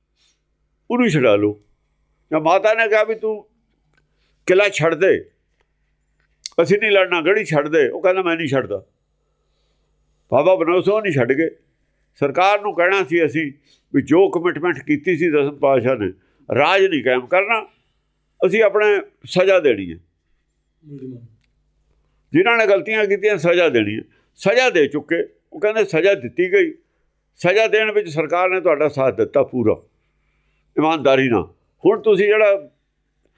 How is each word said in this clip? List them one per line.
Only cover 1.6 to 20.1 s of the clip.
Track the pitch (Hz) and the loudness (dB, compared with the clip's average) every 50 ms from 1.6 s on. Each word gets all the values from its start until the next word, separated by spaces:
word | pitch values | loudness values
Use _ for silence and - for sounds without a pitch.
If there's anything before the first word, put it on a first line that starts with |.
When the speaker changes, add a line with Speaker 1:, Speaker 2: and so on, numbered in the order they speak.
| _ _ _ _ _ _ _ _ _ _ _ _ _ - | _ _ _ _ _ _ _ _ _ _ _ _ _ -6
Speaker 1:
ਜਾਂ | 156 156 | -4 -2
ਮਾਤਾ | 156 160 175 190 196 214 220 | 0 2 0 2 2 2 0
ਨੇ | 226 226 214 | 0 0 0
ਕਿਹਾ | 208 214 214 | 2 0 0
ਵੀ | 214 226 | 0 -4
ਤੂੰ | 220 214 220 220 208 208 _ _ _ _ _ _ _ _ _ _ _ _ _ _ _ _ _ _ _ - | -6 -6 -6 -6 -8 -10 _ _ _ _ _ _ _ _ _ _ _ _ _ _ _ _ _ _ _ -2
ਕਿਲ੍ਹਾ | - 180 190 208 202 | 0 2 2 2 2
ਛੱਡ | 196 - 151 165 165 | 0 0 -2 0 0
ਦੇ, | 151 180 185 135 87 - _ _ _ _ _ _ _ _ _ _ _ _ _ _ _ _ _ _ _ _ _ _ _ - - - - 170 | 0 0 0 0 0 -2 _ _ _ _ _ _ _ _ _ _ _ _ _ _ _ _ _ _ _ _ _ _ _ -18 -10 -2 -2 0
ਅਸੀਂ | 131 190 202 | 2 2 2
ਨਹੀਂ | 226 214 | 2 4
ਲੜਨਾ, | 202 196 185 175 180 175 | 4 4 4 2 0 -2
ਗੜ੍ਹੀ | 156 165 202 220 202 | 0 0 0 0 0
ਛੱਡ | 151 160 147 147 151 | -2 -2 -2 -2 0
ਦੇ। | 156 160 139 117 | 2 2 2 2
ਉਹ | - - | 0 0
ਕਹਿੰਦਾ, | 156 185 185 190 | 0 0 0 0
"ਮੈਂ | 185 170 165 165 | 0 -2 -2 -4
ਨਹੀਂ | 165 139 | -4 -2
ਛੱਡਦਾ।" | 139 135 117 95 101 95 - _ _ _ _ _ _ _ _ _ _ _ _ _ _ _ _ _ _ _ _ _ _ _ _ _ _ _ _ - | -2 -2 -4 -4 -8 -10 -10 _ _ _ _ _ _ _ _ _ _ _ _ _ _ _ _ _ _ _ _ _ _ _ _ _ _ _ _ -2
ਬਾਬਾ | - 139 147 175 190 | 0 2 4 4 2
ਬਨੌਰ | 180 165 160 175 185 | 2 2 0 0 0
ਸਿੰਘ | 165 190 208 214 | 0 0 -2 -2
ਨਹੀਂ | 214 202 156 | -2 -2 -2
ਛੱਡ | 139 120 120 | 0 0 0
ਗਏ। | 139 139 165 160 - _ _ _ _ _ _ _ _ _ _ _ _ | 0 -2 -2 -4 -6 _ _ _ _ _ _ _ _ _ _ _ _
ਸਰਕਾਰ | - 143 139 131 170 185 196 208 202 | -4 -4 -4 0 0 2 2 2 0
ਨੂੰ | 202 208 170 | -2 -4 -2
ਕਹਿਣਾ | 165 170 180 196 196 180 | 0 0 0 0 0 -2
ਸੀ | 131 160 170 165 | -2 -2 0 0
ਅਸੀਂ | 143 117 160 160 139 131 _ _ _ _ _ _ _ - | 0 -2 -4 -6 -6 -10 _ _ _ _ _ _ _ -2
ਵੀ | 139 | -2
ਜੋ | - - 147 175 196 190 | 0 2 4 4 4 2
ਕਮਿਟਮੈਂਟ | - 175 165 180 160 151 151 180 165 135 | 0 -2 -4 -4 -4 -4 -4 -4 -4 -4
ਕੀਤੀ | - - 151 143 143 185 180 143 | -4 -6 -4 -4 -2 -4 -2 -2
ਸੀ | 170 175 | 0 0
ਦਸਮ | 147 147 139 143 147 | 0 0 0 -2 -4
ਪਾਤਸ਼ਾਹ | 131 - 143 139 131 113 127 135 | -2 0 2 2 2 0 0 -2
ਨੇ, | 117 104 90 92 _ _ _ _ _ _ - - | -2 -4 -6 -8 _ _ _ _ _ _ -4 0
ਰਾਜ | 117 143 160 185 196 190 | 0 2 2 2 2 0
ਨਹੀਂ | 190 170 143 107 | 0 0 -2 0
ਕਾਇਮ | 131 156 180 123 123 | 0 -2 -2 -2 -2
ਕਰਨਾ, | 170 185 196 208 233 220 - - _ _ _ _ _ _ _ _ _ _ _ _ _ - - | -2 -2 0 0 -2 -4 -4 -10 _ _ _ _ _ _ _ _ _ _ _ _ _ -4 -2
ਅਸੀਂ | 190 170 220 269 | 0 2 2 2
ਆਪਣੇ | - - 208 415 427 415 392 - - _ _ - | 2 2 2 2 2 0 0 -2 -8 _ _ -14
ਸਜ਼ਾ | - - 185 185 190 190 180 | -6 -2 0 2 4 4 4
ਦੇਣੀ | 160 139 117 101 98 87 | 4 2 0 0 -2 -10
ਹੈ। | 80 85 _ _ | -12 -16 _ _